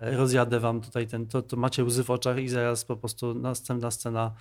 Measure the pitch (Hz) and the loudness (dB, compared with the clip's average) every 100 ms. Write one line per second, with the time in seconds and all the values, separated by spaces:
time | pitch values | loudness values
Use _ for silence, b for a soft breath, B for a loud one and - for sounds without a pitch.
0 | 113 131 131 127 120 117 113 117 110 120 | -2 2 4 6 4 4 2 0 -2 -4
1 | 113 117 113 131 123 123 127 131 120 120 | -2 -4 -2 -2 -2 0 0 2 2 2
2 | 123 123 127 127 131 123 120 117 - 117 | 2 0 2 0 0 0 0 0 -4 -6
3 | 113 - 123 120 127 123 - 123 117 113 | -6 -4 -4 -2 -4 -4 -4 -2 -2 -4
4 | 120 113 113 110 | -4 -2 -2 -4